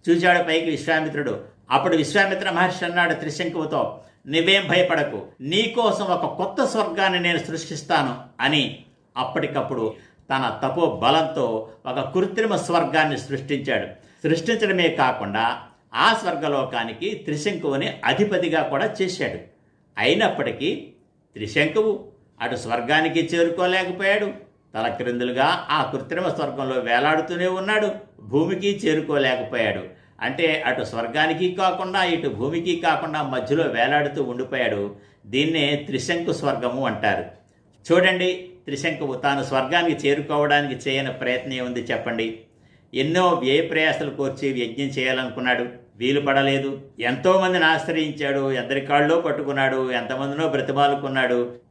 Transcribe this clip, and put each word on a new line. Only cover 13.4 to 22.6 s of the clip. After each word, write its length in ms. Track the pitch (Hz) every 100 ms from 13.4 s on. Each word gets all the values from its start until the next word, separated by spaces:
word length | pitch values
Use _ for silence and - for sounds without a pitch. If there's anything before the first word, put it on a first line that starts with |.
| - 139 135 107 - - - _
సృష్టించడమే 640 | 151 160 - 226 196 190 165
కాకుండా 760 | - 131 - 101 104 117 - - _ _
ఆ 200 | 117 185
స్వర్గలోకానికి 1000 | 226 185 151 151 143 127 120 113 107 190 214
త్రిశంకువుని 760 | - 147 208 175 151 139 190 - 120
అధిపతిగా 560 | 139 208 185 175 156
కూడా 340 | 143 139 220 -
చేశాడు. 380 | 185 175 131 110 - _ _ _ _ -
అయినప్పటికీ 880 | 117 185 208 - 117 - 151 285 - - _ _ _
త్రిశంకువు 720 | 104 107 147 156 214 220 202 - - _ _
అటు 140 | 120
స్వర్గానికి 640 | 123